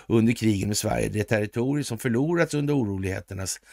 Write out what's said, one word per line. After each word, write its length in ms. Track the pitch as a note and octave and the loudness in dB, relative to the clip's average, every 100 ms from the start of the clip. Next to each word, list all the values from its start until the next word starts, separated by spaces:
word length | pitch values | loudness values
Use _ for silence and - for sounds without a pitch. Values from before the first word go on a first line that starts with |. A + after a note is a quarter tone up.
| - | 0
under 260 | A2+ A2+ | 4 4
krigen 360 | A#2+ A2 G2 G#2 | 4 2 2 0
med 80 | G#2 | -2
Sverige 320 | A2 A#2 A2 | 0 0 0
det 160 | G#2 | -2
territorium 600 | G2+ A2 G#2 A#2 C3 D3 | 0 0 0 -2 -2 -2
som 140 | C3 A#2 | -4 -4
förlorats 560 | B2+ A2+ D3+ E3+ D#3+ | -2 0 0 0 0
under 200 | D3 C#3+ C#3+ | 0 0 0
oroligheternas 840 | G#2 G2 F#2+ F#2+ - F#2+ F#2 - - | 0 -2 -4 -6 -8 -8 -8 -8 -14